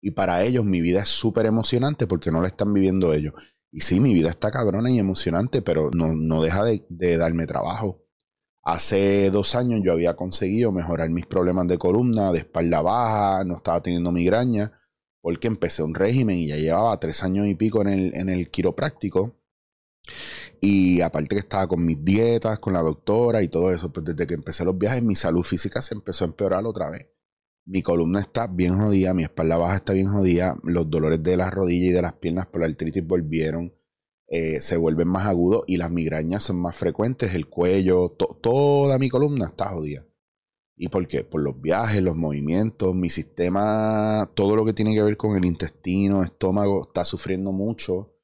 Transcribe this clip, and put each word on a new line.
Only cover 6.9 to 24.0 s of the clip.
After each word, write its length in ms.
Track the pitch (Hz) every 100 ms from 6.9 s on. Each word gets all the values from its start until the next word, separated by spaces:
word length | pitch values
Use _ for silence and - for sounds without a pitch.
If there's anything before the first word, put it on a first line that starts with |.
| 85 90 82
darme 280 | 82 82 82
trabajo. 580 | - 80 98 107 87 _ _ _ _ _ _
Hace 680 | - 85 - 101 98 101 98
dos 260 | 101 98 123
años 260 | 123 113
yo 80 | 92
había 240 | 82 85 85
conseguido 560 | 90 - 95 107 117
mejorar 380 | 92 82 82 82
mis 140 | 85 85
problemas 420 | 95 90 90 87
de 100 | 90
columna, 540 | 90 101 123 110 98
de 80 | 85
espalda 420 | 78 - 85 82
baja, 640 | 82 113 117 110 101 95
no 140 | 92 85
estaba 240 | - 85
teniendo 300 | 90 87 87
migraña, 600 | 87 87 107 127 110 107 _ _ _ _ _
porque 260 | 85 85 117
empecé 360 | 110 85 -
un 120 | 78 82
régimen 420 | 98 127 117 90
y 100 | 78
ya 100 | 73
llevaba 420 | 78 87 113 101
tres 240 | 82 78
años 240 | 95 95 101
y 80 | 92
pico 260 | 110 107
en 60 | 101
el, 260 | 98 92 -
en 140 | 92
el 200 | 90 85
quiropráctico. 880 | - 90 - 147 - 101 92 107 - _ _ _ _ _ _ - - - - - -
Y 400 | 101 98 92 87
aparte 340 | 85 78 78 101
que 40 |
estaba 280 | 98 101 92
con 180 | 87 85
mis 180 | 78
dietas, 560 | 80 101 117 117 110 107
con 140 | -
la 80 | 92
doctora 600 | 80 78 - 107 120 113
y 40 | 90
todo 240 | 82 92
eso, 200 | 87 85
pues 140 | 78